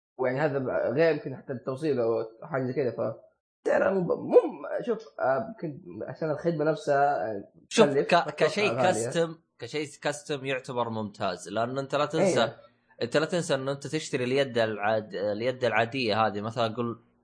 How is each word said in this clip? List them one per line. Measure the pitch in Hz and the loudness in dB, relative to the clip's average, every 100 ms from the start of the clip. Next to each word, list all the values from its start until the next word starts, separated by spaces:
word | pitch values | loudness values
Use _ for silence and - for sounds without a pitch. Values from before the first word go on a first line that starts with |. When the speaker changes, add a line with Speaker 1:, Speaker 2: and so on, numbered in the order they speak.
| _ - | _ -2
Speaker 1:
ويعني | 127 131 | -2 2
هذا | 151 135 | 0 0
ب-، | 127 87 82 | 0 0 2
غير | 127 165 | 4 4
يمكن | 151 151 127 | 2 -4 -10
حتى | - | -8
التوصيل | 123 - 131 160 123 | -8 -6 -2 0 2
أو | 113 113 117 - | 2 0 -2 -10
حاجة | - 139 123 | -6 -2 -2
زي | |
كذا. | 131 123 | 0 -2
ف | 113 117 113 - _ _ _ - | -2 -4 -6 -14 _ _ _ 0
سعرها | - 190 | 2 4
مو | 196 | 2
ب-، | 170 - | 0 -2
مو | - 311 | 6 6
م-، | 359 160 - - 240 | 6 -2 -6 -6 -4
شوف، | 220 - - | -4 -6 -2
آه، | 123 135 - | 0 0 -2
يمكن | - 165 139 - 95 - | -8 -8 -8 -12 -12 -10
عشان | 131 160 | -6 -4
الخدمة | 143 170 156 | -2 -2 0
نفسها، | 151 151 - 139 143 143 110 | 0 0 2 2 4 2 -2
آه، | 101 - - - | -6 -10 -18 -2
Speaker 2:
شوف، | - 143 | 4 4
Speaker 1:
تكلف | 139 - | 4 4
Speaker 2:
ك-، | |
Speaker 1:
أتوقع | 170 151 | 2 2
Speaker 2:
كشيء | - 156 - 208 | 2 0 2 0
Speaker 1:
غالية. | 123 | 2
Speaker 2:
كاستم، | 131 180 117 165 165 160 _ - | 2 2 0 0 -2 -4 _ -18
كشيء | 120 151 143 - | -8 -6 -6 -4
كاستم | 151 143 - 143 | -4 -4 -6 -6
يعتبر | 131 127 131 123 117 | -2 -4 -4 -2 -2
ممتاز، | 113 107 - 101 90 85 | -2 -4 -2 -4 -4 -4
لأن | 104 120 131 | -2 -2 -2
أنت | 135 | -2
لا | 143 143 | 0 0
تنسى، | 160 190 139 | 2 2 4
Speaker 1:
أيوة. | 113 - - _ _ - | 0 -2 -20 _ _ -6
Speaker 2:
أنت | 120 151 | 0 0
لا | 160 | 2
تنسى | 175 165 | 0 0
إنه | 135 131 | -2 -2
أنت | 139 139 | -4 -4
تشتري | 156 - 135 | -6 -4 -2
اليد | 123 139 131 117 | 0 0 2 2
العاد-، | 110 104 104 110 104 | 0 0 0 0 0
اليد | 92 104 104 123 123 | -4 -2 -2 -2 0
العادية | 120 107 117 135 117 104 110 | 0 2 0 0 0 2 2
هذه، | 101 | 0
مثلًا | 107 123 113 | -4 -2 -2
قول | 107 120 113 _ _ | 0 -4 -6 _ _